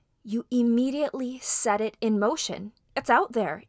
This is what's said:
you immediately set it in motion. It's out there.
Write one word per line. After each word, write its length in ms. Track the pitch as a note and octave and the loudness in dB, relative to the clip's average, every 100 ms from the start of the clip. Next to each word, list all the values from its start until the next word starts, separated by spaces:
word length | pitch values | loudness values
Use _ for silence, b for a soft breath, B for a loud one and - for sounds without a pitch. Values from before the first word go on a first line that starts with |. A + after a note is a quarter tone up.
| _ _ | _ _
you 240 | A3 A3+ - | -6 -6 -2
immediately 880 | B3 A#3 A#3 C4 C#4 D4 C4+ B3 B3+ | 2 4 4 2 0 -2 -2 -8 -6
set 420 | - - A#3 G#3 | -2 0 2 0
it 160 | A3 - | -2 -2
in 160 | A3+ G#3+ | 0 2
motion. 540 | G#3 D#4 - F3+ G3+ - _ - | 2 0 -4 -8 -10 -16 _ -6
It's 140 | - | 2
out 220 | B3 G4 | 2 2
there. 300 | A#3+ F3+ D#3 | 0 -2 -4